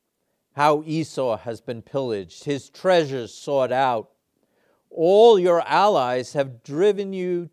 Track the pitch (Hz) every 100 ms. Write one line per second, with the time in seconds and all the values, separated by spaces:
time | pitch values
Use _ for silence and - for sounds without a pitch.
0 | _ _ _ _ _ - 147 151 156 156
1 | 151 - 127 107 123 110 - 117 - 143
2 | 127 104 87 - - 143 - - 185 180
3 | 147 135 110 - - 139 127 123 135 117
4 | 104 _ _ _ _ _ _ _ _ -
5 | 165 202 233 208 180 170 139 151 202 180
6 | 123 127 123 151 135 120 - 143 208 196
7 | 196 190 180 175 170